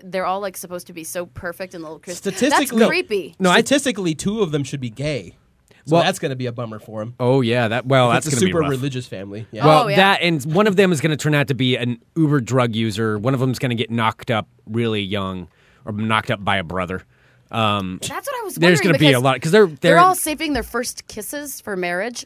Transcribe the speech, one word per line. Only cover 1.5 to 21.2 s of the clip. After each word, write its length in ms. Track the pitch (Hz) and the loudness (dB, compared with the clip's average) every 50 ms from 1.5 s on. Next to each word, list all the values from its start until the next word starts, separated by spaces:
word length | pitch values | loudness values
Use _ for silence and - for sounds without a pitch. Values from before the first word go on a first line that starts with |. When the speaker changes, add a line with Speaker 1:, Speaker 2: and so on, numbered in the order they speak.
| 170 - 190 185 185 | -10 -10 -12 -12 -12
Speaker 1:
and 80 | 170 160 | -14 -14
little 160 | 156 160 147 | -14 -16 -16
Chris. 200 | - 185 175 - | -14 -14 -14 -8
Speaker 2:
Statistically 600 | - 196 185 - 240 294 285 - 285 - 240 220 | -8 -8 -2 0 0 2 2 2 0 0 2 2
Speaker 1:
That's 100 | 226 - | 2 4
creepy. 460 | 311 370 359 - 214 196 156 147 - - | 2 0 -2 -2 -4 -4 -4 -8 -6 0
Speaker 3:
No, 100 | 190 180 | 2 4
I 100 | 180 226 226 | 4 4 4
Speaker 2:
Statistically, 520 | - 262 294 - 262 - 208 185 170 156 | 2 0 0 0 -2 -2 -2 -2 -4 -4
two 280 | - - 190 208 226 202 | -2 -4 -4 -2 -2 -2
of 100 | 156 147 | -2 -2
them 120 | 147 139 | -4 -4
should 160 | - 151 143 | -6 -6 -8
be 100 | 127 113 | -8 -10
gay. 460 | 104 - 139 151 147 113 87 92 - _ _ _ _ _ _ _ _ _ _ | -8 -8 -6 -6 -6 -6 -8 -12 -18 _ _ _ _ _ _ _ _ _ _
So 100 | 143 156 | 2 2
Speaker 3:
Well 60 | 170 160 | 4 4
Speaker 2:
that's 140 | 185 185 - | 2 0 -2
gonna 160 | 170 147 131 | -4 -6 -4
be 100 | 127 123 | -4 -6
a 60 | 120 113 | -6 -6
bummer 260 | 123 120 113 110 107 | -8 -10 -10 -10 -14
for 240 | - - 107 110 107 | -14 -12 -10 -10 -10
'em. 100 | 117 123 - | -10 -6 -2
Speaker 3:
Oh, 220 | 123 123 131 135 123 | 2 4 4 4 4
yeah. 260 | 113 117 127 120 104 | 2 2 2 2 0
That, 160 | 113 123 120 | 0 -2 0
well, 240 | 127 135 131 123 120 | 2 4 4 4 4
Speaker 2:
If 40 | 117 | 4
Speaker 3:
that's 120 | 131 - 156 | 2 0 0
Speaker 2:
it's 80 | 131 | 0
a 0 | 120 | 0
Speaker 3:
gonna 80 | - | 0
be 60 | - 175 | 2 2
Speaker 2:
super 80 | 165 | 0
Speaker 3:
rough. 100 | 156 - | 0 0
Speaker 2:
religious 360 | 135 123 135 143 127 127 123 | -2 -2 -4 -6 -6 -8 -10
family. 400 | - 113 95 98 101 98 110 110 - - | -10 -12 -12 -12 -12 -12 -12 -12 -12 -6
Yeah. 140 | 107 - | 2 4
Speaker 3:
Well, 180 | 151 156 151 - | 6 6 6 4
Speaker 1:
Oh, 40 | 208 | 4
yeah. 80 | 202 | 4
Speaker 3:
that, 260 | 196 190 196 196 - 165 | 4 6 6 4 4 2
and 200 | 175 165 143 117 | 0 0 0 -2
one 220 | 160 156 190 214 | 0 2 2 4
of 100 | 220 185 | 4 4
them 160 | 185 196 185 175 | 4 4 4 2
is 100 | 127 156 | 2 0
gonna 120 | 165 151 - | 0 0 0
turn 160 | - 156 151 | 0 0 2
out 140 | 143 139 - | 2 2 0
to 60 | 135 | 0
be 220 | 107 131 127 123 | 0 0 0 0
an 220 | 113 120 123 117 - _ _ _ | 0 0 -2 -4 -6 _ _ _
uber 240 | 165 160 143 147 143 | 0 2 2 2 0
drug 340 | 110 95 127 131 123 117 107 | 0 0 2 2 2 2 0
user. 440 | 113 113 113 95 110 113 110 107 104 | 0 -2 -2 -2 -2 -2 -2 -2 -2
One 160 | 101 131 139 | -2 -2 0
of 60 | 120 | 0
them's 180 | 131 131 117 - | 0 -2 -2 -2
gonna 160 | 143 127 120 | -2 -2 -2
get 160 | 110 117 - | -2 -4 -2
knocked 400 | 113 117 110 110 - - - - | -2 0 0 0 -2 -2 -4 -4
up 180 | 117 107 92 - _ _ _ | -2 -2 -4 -6 _ _ _
really 360 | - 110 117 117 113 110 104 101 | -6 -4 -2 0 0 -2 -2 -4
young 460 | 92 104 101 95 95 95 92 85 - _ _ _ _ _ _ _ | -4 -4 -4 -4 -6 -6 -8 -10 -14 _ _ _ _ _ _ _
or 80 | - 104 | -10 -6
knocked 380 | 101 110 110 113 110 - - | -4 -2 0 2 0 2 0
up 120 | 113 101 98 | -4 -4 -2
by 140 | 101 98 | -2 -2
a 80 | 98 90 | -2 -2
brother. 380 | 78 87 92 90 85 92 92 - _ _ _ _ _ _ _ _ _ | -4 -4 -6 -4 -4 -6 -8 -8 _ _ _ _ _ _ _ _ _
Um, 480 | - 113 110 104 104 101 95 90 92 - | -4 0 0 2 0 0 -2 -4 -8 -8
Speaker 1:
That's 260 | - - 285 381 - | -10 -8 -8 -8 -8
what 80 | 554 539 480 | -8 -8 -8
I 40 | 440 | -8
was 100 | 370 - | -8 -2
Speaker 3:
there's 240 | 151 165 175 175 - | 2 4 4 4 4
Speaker 1:
wondering, 140 | - 180 156 | 4 2 4
Speaker 3:
gonna 40 | 131 | 4
be 80 | 156 143 | 6 6
a 0 | |
Speaker 1:
because 120 | 131 123 127 | 6 4 4
Speaker 3:
lot, 180 | 135 131 127 - | 2 0 0 0
'cause 100 | 160 180 | 4 6
they're, 140 | 220 208 | 6 6
Speaker 1:
they're 100 | 165 147 - - | 4 2 0 2
Speaker 3:
they're 160 | 165 - 339 | 6 6 8
Speaker 1:
all 160 | 359 370 359 | 6 6 4
saving 400 | 359 - 320 302 - 320 302 285 | 2 -2 -4 -4 -4 -4 -2 -2
their 80 | 233 214 | -4 -4
first 440 | - - 247 247 - - - - | -4 -6 -6 -6 -6 -10 -12 -18
kisses 540 | - - 214 | -16 -14 -14